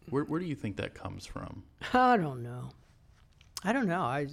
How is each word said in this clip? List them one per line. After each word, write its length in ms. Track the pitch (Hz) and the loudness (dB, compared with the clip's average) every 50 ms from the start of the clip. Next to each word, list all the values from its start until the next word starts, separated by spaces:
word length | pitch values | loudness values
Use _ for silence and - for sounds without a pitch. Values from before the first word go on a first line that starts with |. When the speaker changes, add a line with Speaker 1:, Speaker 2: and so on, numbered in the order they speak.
| - - | -10 -4
Speaker 1:
Where, 140 | 123 143 147 | -2 -2 -2
where 160 | - 151 170 | -2 -2 -4
do 80 | 185 | -2
you 80 | 165 139 | -4 -4
think 220 | - - 107 95 | -4 -4 -4 -4
that 180 | 101 - - - | -4 -6 -6 -8
comes 320 | - - 95 98 95 - | -10 -10 -10 -8 -10 -12
from? 340 | - - 98 95 - - - - - - - - - - | -10 -10 -10 -10 -10 -10 -12 -16 -18 -14 -12 -4 2 4
Speaker 2:
I 240 | 254 254 247 247 | 6 8 8 8
don't 240 | 208 160 143 127 123 | 6 4 2 -2 -4
know. 300 | 117 120 123 123 123 127 - - - - - - - - - - - - - - - - - - - | -6 -8 -8 -8 -8 -10 -12 -16 -20 -20 -20 -20 -20 -20 -20 -20 -20 -20 -20 -20 -20 -14 -12 -4 0
I 80 | 190 | 0
don't 160 | 240 277 233 | 2 2 2
know. 140 | 175 165 185 | 2 2 2
I, 240 | 175 - 131 147 143 139 | 2 2 0 0 -2 -4